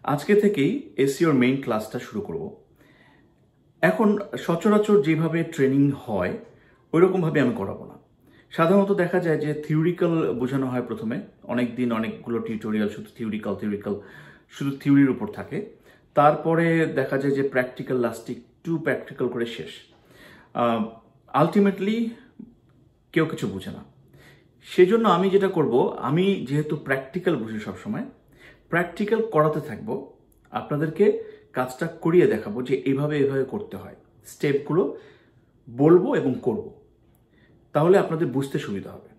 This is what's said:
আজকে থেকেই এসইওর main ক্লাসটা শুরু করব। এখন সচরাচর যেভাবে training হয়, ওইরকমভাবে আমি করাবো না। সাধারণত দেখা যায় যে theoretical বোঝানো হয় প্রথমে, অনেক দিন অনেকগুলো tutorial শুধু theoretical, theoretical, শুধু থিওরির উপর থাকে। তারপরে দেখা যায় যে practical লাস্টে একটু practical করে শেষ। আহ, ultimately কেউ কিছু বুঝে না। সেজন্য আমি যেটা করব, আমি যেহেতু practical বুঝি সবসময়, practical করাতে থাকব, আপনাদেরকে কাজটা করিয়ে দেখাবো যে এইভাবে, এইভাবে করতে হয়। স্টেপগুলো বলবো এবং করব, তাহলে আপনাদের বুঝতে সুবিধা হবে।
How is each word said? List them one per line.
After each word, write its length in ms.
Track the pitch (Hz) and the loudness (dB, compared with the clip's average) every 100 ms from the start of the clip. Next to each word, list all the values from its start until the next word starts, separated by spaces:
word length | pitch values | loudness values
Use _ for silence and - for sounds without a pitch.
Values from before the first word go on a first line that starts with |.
আজকে 320 | - 143 - | -2 -4 4
থেকেই 560 | 202 208 - 147 269 - - | 4 6 2 0 0 -6 0
এসইওর 380 | 139 - 165 | 0 2 4
main 280 | 135 123 139 | 4 4 2
ক্লাসটা 360 | 131 107 - 123 | -2 -4 -4 -10
শুরু 220 | - 107 | -8 -10
করব। 360 | 90 82 - - _ _ _ _ _ _ _ _ _ _ _ _ | -8 -8 -10 -14 _ _ _ _ _ _ _ _ _ _ _ _
এখন 360 | 170 - 214 202 - - | 0 2 2 2 -4 -8
সচরাচর 640 | - 170 214 208 208 202 | -2 0 2 2 4 4
যেভাবে 420 | 151 156 160 165 | 4 0 0 -2
training 460 | 165 - 131 139 143 | -4 0 2 4 2
হয়, 480 | 139 - 101 90 - - - _ _ _ | 0 -6 -4 -4 -6 -12 -20 _ _ _
ওইরকমভাবে 480 | 160 185 190 156 147 | 2 4 2 0 2
আমি 140 | 120 107 | 0 -2
করাবো 280 | 95 92 - | -6 -8 -14
না। 80 | - _ _ _ _ _ | -20 _ _ _ _ _
সাধারণত 420 | - 165 196 196 | 0 4 4 4
দেখা 280 | 185 170 185 | 2 2 0
যায় 180 | 165 147 | 0 0
যে 160 | 147 | -2
theoretical 760 | 147 - 156 160 175 170 165 123 | -4 -2 0 2 0 0 0 -2
বোঝানো 340 | 120 123 135 131 | -2 -2 -2 -2
হয় 160 | 123 | -4
প্রথমে, 380 | 117 113 110 143 - _ | -6 -8 -6 -8 -10 _
অনেক 340 | - 120 120 123 | -6 -4 -2 -2
দিন 160 | 120 | -2
অনেকগুলো 460 | 110 110 - - 117 | -2 -4 -8 -6 -6
tutorial 500 | 113 110 107 107 104 | -4 -6 -4 -2 -2
শুধু 200 | - - - | -4 -16 -10
theoretical, 400 | 110 104 107 98 | -6 -6 -6 -6
theoretical, 440 | 107 101 104 98 - - - - _ | -6 -6 -6 -8 -10 -20 -20 -20 _
শুধু 260 | - 139 139 | -6 -6 -2
থিওরির 340 | 139 139 135 | 4 6 6
উপর 160 | - 104 | 2 -4
থাকে। 400 | - 98 165 214 - _ _ _ | -8 -8 -10 -10 -18 _ _ _
তারপরে 720 | - 147 147 165 165 170 165 156 | 4 4 4 0 2 2 2 2
দেখা 320 | 131 135 135 | 0 -2 -2
যায় 160 | 139 | 0
যে 80 | 135 139 | 0 0
practical 500 | 131 123 - 120 127 | -2 -2 -8 -4 -2
লাস্টে 340 | 117 - - | -2 -4 -12
একটু 460 | 120 - _ 165 165 | -14 -14 _ -6 -2
practical 500 | 143 123 - 143 123 | -2 -4 -6 -6 -4
করে 180 | 120 117 | -2 -6
শেষ। 240 | - - - - _ _ - - - _ | -6 -12 -16 -20 _ _ -20 -20 -20 _
আহ, 300 | - 120 113 - - _ _ _ 135 | -2 0 0 -4 -8 _ _ _ 0
ultimately 640 | 160 208 196 190 196 226 226 - - _ - _ _ _ _ _ _ | 2 4 2 2 -2 -2 -4 -8 -20 _ -20 _ _ _ _ _ _
কেউ 140 | 165 151 | 0 0
কিছু 200 | - 107 | -2 -6
বুঝে 240 | 95 - | -6 -10
না। 140 | - - _ _ - - - _ _ | -14 -18 _ _ -20 -20 -20 _ _
সেজন্য 460 | - - 180 226 220 | -4 4 6 6 4
আমি 220 | 170 190 | 4 4
যেটা 180 | 196 190 | 4 2
করব, 480 | 165 131 120 202 - | 2 2 2 2 -2
আমি 480 | 127 156 190 190 120 | -2 2 2 0 -2
যেহেতু 280 | 147 147 151 | -2 -2 -6
practical 600 | - 135 - 185 185 123 | -2 -4 -4 -4 -2 -2
বুঝি 220 | 110 110 | -4 -8
সবসময়, 460 | - - 104 - - - _ _ - - _ | -10 -12 -8 -8 -8 -16 _ _ -20 -20 _
practical 540 | 170 180 - 208 220 | -2 -2 -4 -2 0
করাতে 380 | 220 156 156 151 | 2 2 2 0
থাকব, 520 | 147 101 - - - _ _ _ _ | -6 -10 -8 -8 -10 _ _ _ _
আপনাদেরকে 720 | 117 - 147 156 - 208 - - - _ | -10 -6 -2 -2 2 2 2 -8 -18 _
কাজটা 340 | - 127 - 165 | -6 -6 -6 -8
করিয়ে 400 | - 160 175 151 | -4 4 4 4
দেখাবো 360 | 107 - 110 | 2 -4 -8
যে 120 | 127 | -4
এইভাবে, 440 | 135 139 135 147 147 | -2 0 -2 -2 0
এইভাবে 260 | 135 135 | 0 0
করতে 320 | 127 107 104 101 | -4 -6 -10 -14
হয়। 180 | 95 - _ _ | -14 -18 _ _
স্টেপগুলো 760 | - - 147 139 - 156 277 - - _ _ _ _ _ - | -20 -4 -2 -2 0 0 0 -6 -18 _ _ _ _ _ -16
বলবো 440 | 120 151 175 247 | 2 6 6 6
এবং 200 | 220 135 - | 0 0 -2
করব, 380 | 123 107 - - _ _ _ _ _ _ _ _ _ | -2 -4 -8 -18 _ _ _ _ _ _ _ _ _
তাহলে 260 | 147 165 190 | 0 4 4
আপনাদের 300 | - 160 156 | 4 -2 -2
বুঝতে 300 | 127 135 156 | -2 -2 -6
সুবিধা 320 | - 98 - | -6 -10 -10
হবে। 180 | - - | -18 -20